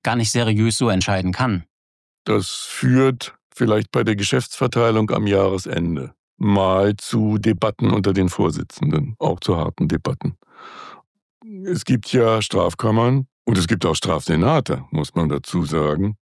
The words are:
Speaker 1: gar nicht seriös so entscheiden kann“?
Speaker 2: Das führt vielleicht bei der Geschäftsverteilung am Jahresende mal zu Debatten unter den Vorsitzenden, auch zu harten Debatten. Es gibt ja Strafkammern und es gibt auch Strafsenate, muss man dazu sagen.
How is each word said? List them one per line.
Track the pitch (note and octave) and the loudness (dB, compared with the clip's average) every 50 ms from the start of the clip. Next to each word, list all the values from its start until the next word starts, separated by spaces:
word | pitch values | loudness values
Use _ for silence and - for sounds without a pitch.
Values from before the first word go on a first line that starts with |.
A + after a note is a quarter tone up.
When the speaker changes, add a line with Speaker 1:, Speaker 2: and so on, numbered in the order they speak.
Speaker 1:
gar | - A#2+ A2+ | -2 -2 0
nicht | B2 A2+ G#2 | 0 0 0
seriös | - A#2+ A#2+ A2 G#2+ G#2 A2 A2+ G#2+ | 0 0 2 2 2 2 2 0 2
so | - B2 A#2 | 0 0 2
entscheiden | F#2+ F#2+ - - G2+ F#2+ F2+ F#2 F2 | 2 0 0 0 -2 0 0 -2 0
kann“? | - C3 B2 G2+ F2+ E2 _ _ _ _ _ _ _ _ _ _ _ _ | 0 0 0 0 -2 -4 _ _ _ _ _ _ _ _ _ _ _ _
Speaker 2:
Das | - A2 G2+ F#2+ - | 0 0 0 0 -4
führt | - - - - - - - B2+ B2+ C3 C3+ C3+ C3 B2 - - - _ _ _ _ | -8 -10 -10 -10 -8 -2 2 4 4 6 4 4 2 -2 -10 -16 -16 _ _ _ _
vielleicht | - B2+ A2+ G#2+ G#2+ A2 - | -2 0 2 2 0 0 0
bei | - A#2+ A2+ | -2 0 0
der | A2+ A2 | 0 0
Geschäftsverteilung | G2+ G2+ - - C3 B2+ - - - C3 B2+ - A#2+ A#2 A#2 A2 A2 A2 G#2 | 0 -2 0 0 0 -2 -4 -4 -2 -2 0 2 2 2 4 4 2 2 0
am | B2+ - G#2+ | 0 0 2
Jahresende | G2+ G2 G2 G2 F#2+ F#2+ F#2 - - - E2+ E2+ E2+ E2 C#2+ B1+ - - _ _ _ _ | 2 2 4 4 2 0 -2 -4 -4 -4 -2 -2 -2 -2 -4 -6 -10 -14 _ _ _ _
mal | _ F#2+ G2+ G2+ G2 F#2+ F#2 F#2+ F#2+ G2+ G#2 G#2 | _ 0 2 4 4 4 4 4 4 2 2 0
zu | G2+ - - - A#2 A2 G#2+ G#2+ | -2 -6 -4 -2 0 0 2 0
Debatten | G#2 G#2 A2 A2 - - G#2+ - - - A2+ | 2 2 0 0 2 0 -2 -2 0 0 0
unter | G#2+ G#2+ F#2+ G2+ F#2 | 0 2 0 0 2
den | G2 F#2+ F2+ | 2 0 0
Vorsitzenden, | - - - E2+ - - - - - - - D3 D#3+ D3+ C#3+ - A2 _ | 0 0 0 0 0 -4 -8 -10 -6 -4 -2 0 0 0 -2 -4 -6 _
auch | - D3 F2 F#2 | -2 -2 -2 -2
zu | - - F#2 | -2 -2 0
harten | E2 D#2+ E2 E2 - - - | 0 -2 -4 -2 -2 -2 -2
Debatten. | - D#2+ - - - - - F2+ - _ _ _ _ - - - - - - - - - _ _ _ _ _ _ _ _ - A3+ G#3 F#3 F#3 | -2 -2 -2 -6 -6 -4 -6 -8 -8 _ _ _ _ -20 -20 -20 -20 -20 -20 -20 -20 -20 _ _ _ _ _ _ _ _ -20 -18 -16 -12 -6
Es | G3 F3+ - - | -6 -6 -4 0
gibt | - - A2+ - - - | 0 -2 -2 0 0 2
ja | C3 A#2 A2+ A2+ A2 | 2 4 4 4 2
Strafkammern | G#2 - - F#2+ E2+ F2+ - - - A2 A2 A2+ A#2 B2 C3 C#3 C3 _ _ _ _ | 0 0 0 0 0 0 -2 -2 0 0 2 2 2 2 2 0 -2 _ _ _ _
und | A#2+ A2+ | 0 0
es | F#2 F2 | 0 2
gibt | E2+ A#2 E2+ - | 0 0 0 0
auch | F2 D#2+ | 0 0
Strafsenate, | - - - E2 D2 - - E2 D#2 F2 C3 D#3+ D3+ - - D2 C2+ C2 - | 0 -2 -2 -2 -2 0 0 2 2 4 4 2 2 0 -2 -4 -6 -6 -6
muss | - D#2 D2 - _ | -6 -6 -6 -2 _
man | E2+ E2 D2+ | -2 0 0
dazu | D2 C#2+ - - - F2 E2 | -2 -4 -6 -4 -2 -2 -2
sagen. | D2+ D#2+ D#2+ D2+ D2+ D2+ D#2+ G2 G#2 G#2+ _ | 0 0 0 0 0 0 0 -2 -4 -4 _